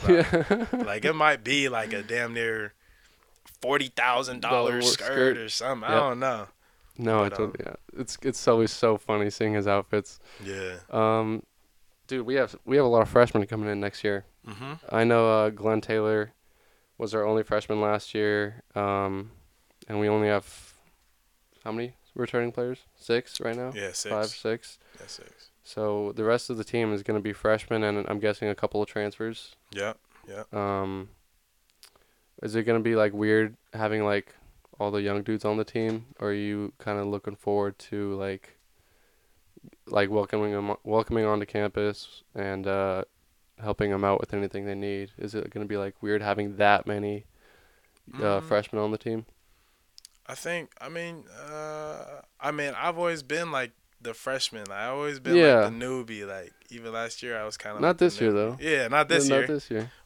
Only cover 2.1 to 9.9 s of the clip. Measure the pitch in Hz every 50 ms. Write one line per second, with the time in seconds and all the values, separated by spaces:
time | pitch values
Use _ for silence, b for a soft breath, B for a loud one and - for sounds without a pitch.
2.1 | 117 120 120 117 117 117 117 113 110 110 104 104 - _ b b b b b b
3.1 | b b b b b b _ - - - - 123 139 143 139 127 - - 120 127
4.1 | 123 123 135 127 123 123 104 117 127 123 120 120 123 120 120 123 117 - - 123
5.1 | 135 135 127 131 127 120 113 110 - - 113 131 135 120 110 127 156 - 143 135
6.1 | 123 123 131 135 120 107 101 - - _ b b b b b b b - 120 113
7.1 | 110 107 101 101 101 98 107 101 - - - - - - - - - - 127 -
8.1 | - - - 135 123 - - 131 120 113 113 107 - - - 113 110 - - -
9.1 | 110 104 104 104 - - 113 107 107 104 98 101 101 101 95 -